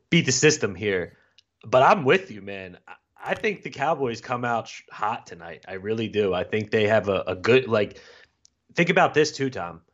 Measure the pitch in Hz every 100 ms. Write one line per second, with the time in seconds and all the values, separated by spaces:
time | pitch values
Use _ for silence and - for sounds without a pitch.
0 | - 170 131 123 151 - 107 90 104 95
1 | 82 _ _ _ _ _ 117 127 151 208
2 | 131 185 - 107 98 98 92 90 - -
3 | _ - 131 190 110 - 151 131 143 151
4 | 127 110 - 123 123 117 - - - -
5 | 104 117 - 85 85 80 90 95 101 113
6 | 110 101 101 90 90 110 104 110 104 110
7 | 101 92 - 90 98 127 113 110 104 -
8 | - - _ _ _ _ _ - 170 180
9 | 151 147 151 - 135 98 87 82 _